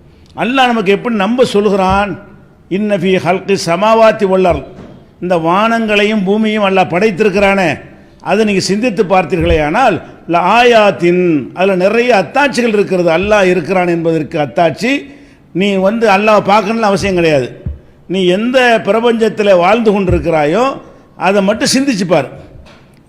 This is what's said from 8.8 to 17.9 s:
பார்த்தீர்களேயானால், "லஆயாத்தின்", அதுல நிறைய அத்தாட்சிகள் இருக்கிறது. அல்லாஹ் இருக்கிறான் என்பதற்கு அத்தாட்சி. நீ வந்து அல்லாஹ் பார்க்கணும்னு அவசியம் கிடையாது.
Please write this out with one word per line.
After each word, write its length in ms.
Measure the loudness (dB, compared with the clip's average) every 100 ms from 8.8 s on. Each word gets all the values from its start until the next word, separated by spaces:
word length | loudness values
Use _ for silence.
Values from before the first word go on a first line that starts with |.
| -2 -2
பார்த்தீர்களேயானால், 920 | 0 0 0 -2 0 0 0 0 0 -2 -8 -18 -4
"லஆயாத்தின்", 960 | -2 2 4 4 4 2 2 0 2 2 0 -4
அதுல 200 | -2 -2 0
நிறைய 340 | 0 0 2 0
அத்தாட்சிகள் 580 | 0 -2 -2 0 0 0
இருக்கிறது. 320 | 0 0 0
அல்லாஹ் 400 | 0 2 2 2
இருக்கிறான் 400 | 0 0 -2 0
என்பதற்கு 420 | -2 0 -2 -4 -4
அத்தாட்சி. 520 | -4 0 -2 0 -4 -4 -6 -20 -20 -20 _
நீ 160 | -4 -2 0 0
வந்து 200 | 0 2
அல்லாஹ் 320 | 2 4 2
பார்க்கணும்னு 440 | 2 0 0 -2 0
அவசியம் 280 | 0 0 0
கிடையாது. 300 | 2 0 -2 -8 -12 -12 -18